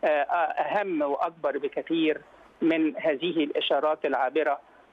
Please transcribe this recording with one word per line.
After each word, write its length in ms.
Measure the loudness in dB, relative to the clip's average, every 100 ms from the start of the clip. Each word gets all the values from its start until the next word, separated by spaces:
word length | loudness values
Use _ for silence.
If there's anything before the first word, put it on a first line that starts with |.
آه، 40 | 2
أهم 920 | 2 2 0 0 0 0 0 0 -2
وأكبر 560 | 0 0 -2 -2 -4 -2
بكثير 640 | -4 -6 -2 0 2 0 -6 -20 -20 -2
من 360 | 0 2 0 0
هذه 460 | -2 0 -2 0
الإشارات 640 | -2 -2 0 2 2 0 -2
العابرة 540 | 0 0 0 0 -2 -6 -20 -16